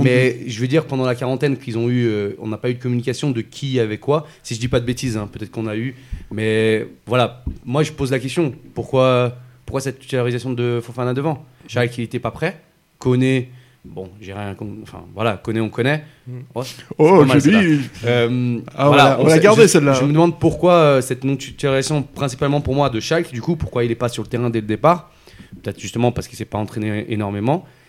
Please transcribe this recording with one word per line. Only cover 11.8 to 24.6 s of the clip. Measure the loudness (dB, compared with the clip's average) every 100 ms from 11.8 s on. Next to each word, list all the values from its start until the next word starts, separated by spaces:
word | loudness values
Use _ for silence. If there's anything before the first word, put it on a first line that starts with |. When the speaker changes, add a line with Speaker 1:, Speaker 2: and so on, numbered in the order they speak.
| -2 -2
Speaker 1:
il |
était | -6 -6
pas | -6
prêt. | -4 -6 -8 _ _ _ -6
Koné, | 0 2 4 2 -2 -12 _ _
bon, | -18 -14 -14 -16
j'ai | -14
rien | -12 -10 -10
con-, | -12 -14
enfin | -16 -18 -14
voilà, | -4 -4 -4
Koné, | -4 -4
on | -4
connaît. | -2 -2 -2 -6 _ -18
Speaker 3:
Mm. | -16 -12 -10
Speaker 1:
Ouais, |
c'est | -10 -12 -8 2
Speaker 2:
Oh, | 6 8
Speaker 1:
pas | 8
mal, | 6
Speaker 2:
je |
Speaker 1:
celle-là. | 6 6
Speaker 2:
dis. | 4 2 -2 -6 0
Speaker 1:
Euh, | 2 2 0 -2 -4 -6 0
Speaker 2:
Ah, | 4
Speaker 1:
voilà, | 6
Speaker 2:
voilà, | 6 6
on |
Speaker 1:
on | 6
Speaker 2:
l'a | 6
Speaker 1:
sait, |
Speaker 2:
gardée, | 6 8
Speaker 1:
je, | 8
Speaker 2:
celle-là. | 6 4
Speaker 1:
je | 4 2
me |
demande | 4 2 2
pourquoi, | 0 2 4 6
euh, | 6 4
cette | 0 -4 -4
non-titularisation | -4 -6 -6 -2 0 0 -2
principalement | -4 -4 -6 -2 -2 0
pour | 0 0
moi | 0
de | -2
Schalke, | -2 -2 -2
du | -6
coup, | -4 -4
pourquoi | -2 -2
il | -2
est | -2
pas | -4
sur | -4
le | -6
terrain | -4 -2
dès | -2